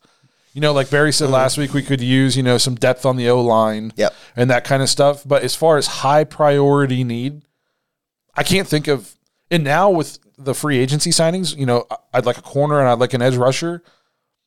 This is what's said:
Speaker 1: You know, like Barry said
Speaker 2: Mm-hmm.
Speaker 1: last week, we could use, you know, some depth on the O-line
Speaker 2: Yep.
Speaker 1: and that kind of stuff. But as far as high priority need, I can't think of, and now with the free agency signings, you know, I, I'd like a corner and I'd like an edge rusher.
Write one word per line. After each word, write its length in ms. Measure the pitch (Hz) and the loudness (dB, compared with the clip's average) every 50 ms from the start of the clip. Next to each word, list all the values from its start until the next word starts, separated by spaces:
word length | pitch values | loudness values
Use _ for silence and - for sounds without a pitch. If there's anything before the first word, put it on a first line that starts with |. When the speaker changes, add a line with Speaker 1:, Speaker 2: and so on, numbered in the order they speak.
| _ _ _ _ _ _ _ _ _ _ - | _ _ _ _ _ _ _ _ _ _ -8
Speaker 1:
You 60 | 139 | -2
know, 120 | 151 151 147 | -2 0 0
like 160 | 139 135 135 | 0 0 0
Barry 240 | 139 143 147 151 139 | 2 2 2 2 0
said 120 | - 156 | 0 0
Speaker 2:
Mm-hmm. 80 | 135 135 | 2 2
Speaker 1:
last 240 | 131 131 131 - 151 | 2 2 0 0 -2
week, 160 | 143 127 135 | -4 -4 -4
we 80 | 139 127 | -4 -4
could 180 | - 139 123 | -2 -4 -2
use, 340 | 120 123 131 135 135 135 120 | 0 0 2 2 2 2 0
you 80 | 135 131 | 0 0
know, 140 | 123 120 117 | 2 2 2
some 180 | - 131 123 | 0 -2 -2
depth 300 | 120 - 127 127 - - | 0 0 0 0 0 0
on 100 | 135 127 | -2 -2
the 140 | 127 120 120 | 0 0 2
O-line 640 | 123 127 120 120 113 110 110 110 107 107 110 110 - | 2 2 2 2 2 2 2 0 -2 -4 -8 -8 -4
Speaker 2:
Yep. 180 | - 107 - - - - - - | -2 -2 -2 -2 -4 -14 -10 -4
Speaker 1:
and 140 | 120 123 127 | -2 0 2
that 140 | 127 123 - | 2 0 0
kind 160 | - 139 135 135 | 0 -2 0 0
of 60 | 123 | 0
stuff. 340 | - - 143 143 143 143 - | 0 2 2 2 2 0 -2
But 180 | 135 143 135 120 | -2 -2 0 0
as 120 | 127 - | -2 -4
far 220 | - 160 165 156 143 | 0 2 2 2 2
as 100 | 123 - | 0 -2
high 360 | - - - 135 143 151 156 | -6 -4 0 2 2 2 2
priority 800 | - - - 151 147 143 143 143 143 143 143 143 131 127 127 127 | 0 -2 0 2 2 4 4 4 4 4 2 2 0 0 -2 -2
need, 380 | 120 117 117 120 139 151 151 - _ _ _ _ _ _ _ _ _ _ _ _ _ _ _ _ _ - 143 | -4 -4 -6 -6 -8 -10 -12 -20 _ _ _ _ _ _ _ _ _ _ _ _ _ _ _ _ _ -6 -4
I 40 | 147 | -2
can't 240 | - - 190 190 - | 0 0 -2 -2 -2
think 200 | 156 151 135 151 | -4 -4 -2 -2
of, 260 | 143 123 101 - - _ _ _ _ _ _ - | -4 -4 -4 -10 -20 _ _ _ _ _ _ -4
and 120 | 175 170 147 | -2 -2 0
now 260 | 135 143 165 190 208 | 0 2 2 2 2
with 280 | 190 165 143 - - - _ _ _ - | 2 0 -2 -4 -8 -20 _ _ _ -12
the 160 | 135 135 127 | -6 -6 -6
free 220 | - - 151 139 123 | -4 -2 -2 0 0
agency 300 | 127 131 143 151 - 170 | 0 0 0 -2 -2 0
signings, 440 | 160 - 165 160 175 190 185 156 156 147 | 0 0 0 0 0 -2 -4 -6 -6 -4
you 80 | 135 | -2
know, 200 | 123 120 120 120 - | 0 0 -2 -2 -4
I, 60 | - - _ _ - | -12 -14 _ _ -4
I'd 100 | 123 117 | -2 0
like 120 | 120 120 - | -2 -4 -6
a 40 | - | -6
corner 360 | - - 139 143 147 147 143 | -6 -2 -2 0 0 2 2
and 80 | 135 127 | 2 2
I'd 120 | 120 117 | 2 2
like 140 | 123 120 131 | 0 0 0
an 80 | 127 | 0
edge 140 | 120 131 127 | 0 0 2
rusher. 480 | 123 123 127 127 - 165 170 175 175 - _ _ _ _ _ _ _ _ _ _ _ _ | 2 2 0 0 0 -4 -6 -6 -8 -12 _ _ _ _ _ _ _ _ _ _ _ _